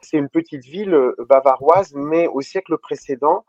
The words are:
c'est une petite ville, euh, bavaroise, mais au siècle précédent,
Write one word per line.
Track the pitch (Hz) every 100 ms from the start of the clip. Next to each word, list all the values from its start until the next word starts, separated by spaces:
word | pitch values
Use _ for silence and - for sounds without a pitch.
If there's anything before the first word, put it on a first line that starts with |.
c'est | - 156
une | 139
petite | 160 165 147 127
ville, | 165 208
euh, | 160 127 - 120
bavaroise, | 135 135 127 139 180 190 143
mais | 143 165 170
au | 135
siècle | 135 190 - 160
précédent, | - 143 - 131 143 190